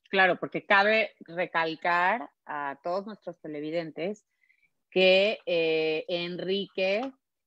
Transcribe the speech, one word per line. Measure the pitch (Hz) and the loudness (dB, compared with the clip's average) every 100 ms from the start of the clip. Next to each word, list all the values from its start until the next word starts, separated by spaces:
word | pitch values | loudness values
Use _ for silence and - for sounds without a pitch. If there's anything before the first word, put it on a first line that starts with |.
| _ | _
Claro, | 196 185 165 | 2 4 2
porque | 185 - | -2 -8
cabe | - 202 202 220 220 - | 2 4 4 2 0 -6
recalcar | - 165 170 170 165 160 180 175 180 220 143 _ - | -12 -6 -4 -2 -2 -2 0 2 2 0 -4 _ -12
a | 147 143 135 | -8 -8 -8
todos | - 185 202 | -6 -6 -6
nuestros | 208 - 170 | -12 -14 -14
televidentes | 160 151 151 165 160 151 170 208 _ _ _ _ _ _ _ | -12 -10 -6 -6 -6 -6 -8 -8 _ _ _ _ _ _ _
que, | 180 185 185 202 220 - | 2 6 6 4 -2 -2
eh, | 170 160 160 160 156 - | 0 2 2 0 -2 -4
Enrique, | 175 175 175 175 196 196 - 190 202 269 262 _ _ | -6 -4 -6 -4 -4 -4 -4 -2 -2 -4 -10 _ _